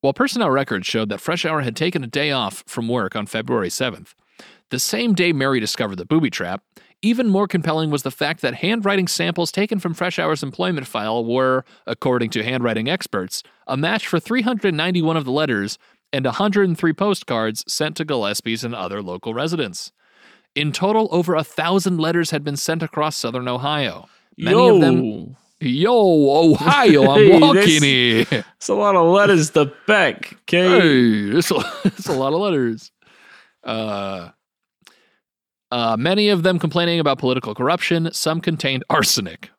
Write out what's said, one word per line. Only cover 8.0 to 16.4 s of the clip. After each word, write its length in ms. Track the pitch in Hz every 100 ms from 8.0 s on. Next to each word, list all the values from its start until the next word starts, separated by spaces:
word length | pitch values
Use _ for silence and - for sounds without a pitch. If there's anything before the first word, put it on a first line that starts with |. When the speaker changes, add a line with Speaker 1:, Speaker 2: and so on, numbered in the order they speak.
Speaker 1:
the 60 | 135
fact 300 | - 147 160
that 140 | 131
handwriting 520 | 120 175 233 202 196 180
samples 460 | - 170 175 170
taken 260 | - 208 208
from 140 | 175
Freshour's 500 | 160 180 175 165 156
employment 440 | 143 131 185 165 131
file 360 | - 107 117
were, 420 | 117 123 131 131 - _ -
according 440 | - 135 123 117
to 120 | 110
handwriting 460 | 110 127 120 110 113
experts, 540 | 185 - 104 92 - - _ -
a 100 | 131
match 300 | 160 214 -
for 120 | 170
three 220 | - 247
hundred 300 | 226 240 202
ninety-one 440 | 156 170 180 160 160
of 80 | 135
the 60 |
letters 460 | 135 151 113 101 - _ _ _
and 100 | 139
a 80 | 131
hundred 360 | 117